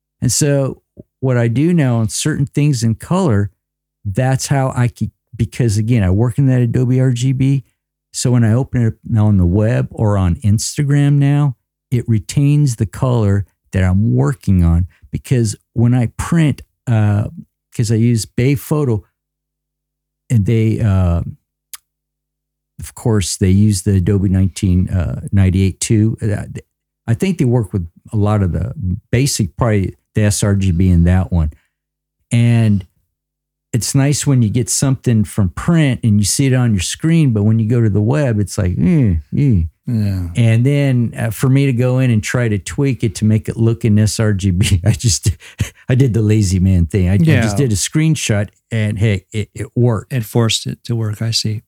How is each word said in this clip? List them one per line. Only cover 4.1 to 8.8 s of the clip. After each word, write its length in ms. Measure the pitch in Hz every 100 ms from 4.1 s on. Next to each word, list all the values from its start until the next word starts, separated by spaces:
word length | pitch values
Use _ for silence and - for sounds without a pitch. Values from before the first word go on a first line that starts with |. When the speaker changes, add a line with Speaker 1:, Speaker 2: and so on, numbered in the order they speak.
| 98 131 131 -
Speaker 1:
how 260 | 139 131
I 140 | - 120
keep, 220 | - 110 - _ 110
because 400 | 117 - 123 104
again, 260 | 107 123
I 60 | 92
work 300 | 98 120 127
in 80 | 135
that 160 | 127
Adobe 360 | 120 120 123 127
R 120 | 131
G 200 | 120 131
B. 320 | 131 131 139 - _ _ _ _
So 160 | - 123
when 140 | 123
I 100 | 110
open 260 | 117 135 123